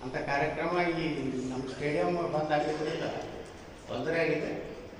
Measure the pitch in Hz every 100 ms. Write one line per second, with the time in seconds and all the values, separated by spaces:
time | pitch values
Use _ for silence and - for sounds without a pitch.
0 | 131 135 - 139 147 151 165 180 175 165
1 | 160 139 131 127 127 127 131 - 147 156
2 | 180 175 170 151 151 147 151 156 156 -
3 | - - - - - - - - - 123
4 | 147 165 160 151 147 - - - - -